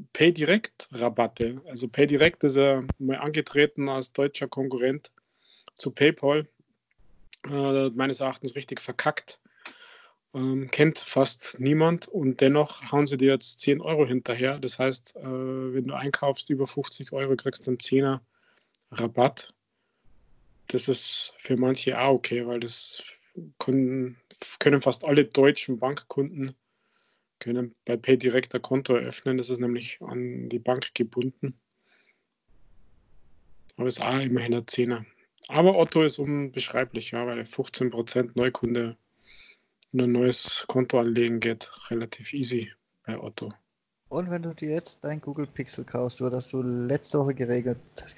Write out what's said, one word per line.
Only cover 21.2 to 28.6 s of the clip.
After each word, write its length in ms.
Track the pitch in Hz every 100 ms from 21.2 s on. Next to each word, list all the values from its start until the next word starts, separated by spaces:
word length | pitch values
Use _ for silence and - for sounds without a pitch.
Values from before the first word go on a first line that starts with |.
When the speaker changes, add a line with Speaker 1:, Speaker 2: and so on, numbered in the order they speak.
| - -
Speaker 1:
für 180 | - 123
manche 440 | 127 131 - 117
auch 160 | 131 127
okay, 300 | - 120 120
weil 120 | 120
das 440 | 117 - - - - - _ - 156 _
können, 580 | - 135 127 131 127 123 _ - - -
können 220 | 147 143
fast 240 | 135 123 156
alle 200 | 143 147
deutschen 540 | - 139 143 - 123
Bankkunden 760 | 127 147 - - 139 170 135 131 _ _ _ _ _ _ _ _
können 380 | 120 123 120 - -
bei 100 | 117
PayDirect 600 | 120 131 123 123 127
ein 60 | 123